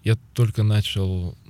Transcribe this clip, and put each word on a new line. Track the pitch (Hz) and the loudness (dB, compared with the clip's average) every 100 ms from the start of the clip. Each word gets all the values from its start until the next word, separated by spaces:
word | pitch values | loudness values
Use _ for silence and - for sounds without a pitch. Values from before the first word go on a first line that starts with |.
я | - 110 - | -2 -2 -2
только | - 113 - | -2 0 2
начал | 107 104 - 101 95 92 90 - | 2 2 0 -2 -2 -2 -4 -10